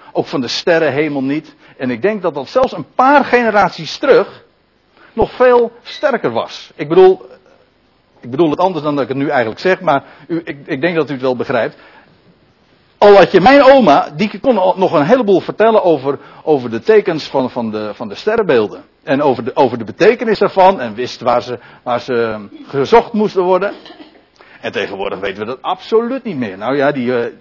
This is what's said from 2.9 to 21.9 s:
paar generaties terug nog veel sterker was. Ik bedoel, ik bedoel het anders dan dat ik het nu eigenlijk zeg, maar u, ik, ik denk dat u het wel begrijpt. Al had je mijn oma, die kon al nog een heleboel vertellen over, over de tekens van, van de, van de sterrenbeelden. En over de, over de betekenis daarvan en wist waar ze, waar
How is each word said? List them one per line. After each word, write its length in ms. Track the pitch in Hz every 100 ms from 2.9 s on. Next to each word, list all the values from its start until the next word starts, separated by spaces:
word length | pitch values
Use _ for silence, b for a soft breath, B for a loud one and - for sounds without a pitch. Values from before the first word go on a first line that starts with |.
| -
paar 300 | 262 285 -
generaties 720 | 247 233 208 185 - 156 -
terug 460 | 285 170 202 - _ _ _ _ _ _ b
nog 180 | 226 202
veel 400 | - 247 247 233 -
sterker 480 | - - - 226 139
was. 400 | 113 - - - -
Ik 140 | 147
bedoel, 360 | 170 185 185 - - _ _ _ _ _ _ _ _
ik 100 | 123
bedoel 180 | 135 165
het 100 | 143
anders 240 | 185 160
dan 100 | 147
dat 100 | 143
ik 60 | 123
het 80 | 135
nu 120 | 143
eigenlijk 300 | 139 113 107
zeg, 220 | 180 185
maar 220 | 175 139 - B 147
u, 140 | 165
ik, 140 | - 143 131
ik 160 | 135
denk 140 | 165 165
dat 140 | 135
u 40 |
het 80 | 135
wel 140 | 131 123
begrijpt. 400 | 117 123 131 - b b b b _ _ _ _ _ _ _ -
Al 180 | 208 196
had 160 | 165
je 100 | 190
mijn 220 | 202 285
oma, 460 | 262 277 190 151 - 147
die 240 | 208 196
kon 180 | 269 214
al 160 | 185 185
nog 160 | 175
een 120 | 165 143
heleboel 340 | 262 202 175
vertellen 440 | - - 220 220
over, 360 | 180 151 135 135 B B
over 260 | - 147 123
de 100 | 113
tekens 440 | - 214 202 160
van, 260 | - 139 127
van 220 | 127 113
de, 200 | 107 107
van 140 | - 113
de 80 | 98
sterrenbeelden. 680 | - 226 190 123 104 - - _
En 180 | - 135
over 220 | 147 127
de, 120 | 120 160
over 220 | 131 123
de 60 |
betekenis 560 | 110 - 175 240 226 196
daarvan 420 | 196 190 185 160
en 120 | 120
wist 280 | 104 123 -
waar 220 | 120 120
ze, 160 | 123 117 b b
waar 180 | -